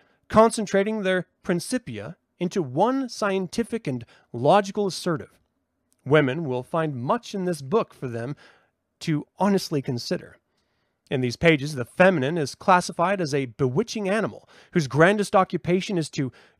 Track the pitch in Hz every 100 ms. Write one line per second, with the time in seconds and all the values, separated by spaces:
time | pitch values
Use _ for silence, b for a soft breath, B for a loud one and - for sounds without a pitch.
0 | b b - 214 226 226 202 196 202 220
1 | 185 185 - _ - 175 - 254 - 104
2 | 113 - _ _ 175 202 135 135 220 269
3 | 254 - 202 190 185 - 226 233 151 123
4 | - b b 120 139 196 196 208 196 -
5 | 180 147 - _ _ _ _ _ _ _
6 | 127 151 135 151 151 123 135 170 156 131
7 | 131 233 - 196 180 156 135 214 - -
8 | 127 113 123 143 b b b b _ _
9 | - 147 - - 196 196 - 147 135 120
10 | - 85 - - _ _ _ _ _ _
11 | _ 135 123 113 170 151 147 143 117 -
12 | 185 170 131 170 135 - - 180 - 180
13 | 175 202 156 143 127 - 131 135 233 226
14 | 190 220 156 - - b b 175 135 131
15 | 175 208 196 202 185 180 170 185 - 175
16 | 151 - 131 b b b